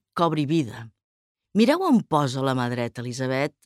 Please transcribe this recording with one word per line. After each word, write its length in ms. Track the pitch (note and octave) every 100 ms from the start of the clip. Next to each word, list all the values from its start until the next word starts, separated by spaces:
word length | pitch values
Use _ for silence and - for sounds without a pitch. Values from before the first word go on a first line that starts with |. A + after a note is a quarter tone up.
| _ -
cobri 300 | E3+ D#3 C#3
vida. 380 | E3 A#2 A2+ A2+ _ _ _ _ _ _ G3
Mireu 240 | A#3 E4
on 160 | F#4 A#3
posa 400 | - D3+ C#3 C3
la 100 | C3+ C3
mà 120 | A#2+
dreta 300 | A#2+ A#2+ B2
Elisabet 480 | A#2+ B2 B2+ C3 D3+ _